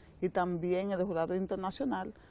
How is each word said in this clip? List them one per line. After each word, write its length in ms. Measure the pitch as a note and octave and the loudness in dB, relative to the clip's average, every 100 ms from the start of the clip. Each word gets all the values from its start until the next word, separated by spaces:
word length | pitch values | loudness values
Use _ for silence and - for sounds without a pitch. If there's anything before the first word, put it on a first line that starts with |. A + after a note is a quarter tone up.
| - - | -20 -4
y 60 | F#3 | -2
también 640 | F#3+ F3+ F3 F3+ F3+ G3 | 2 0 0 2 2 2
el 100 | F#3+ | 0
jurado 320 | F#3+ E3 E3 | 0 0 0
internacional 800 | F#3 F#3+ F#3+ F#3+ - D4 G3 F#3+ - - | 0 0 -2 -2 -2 -2 -2 -4 -10 -20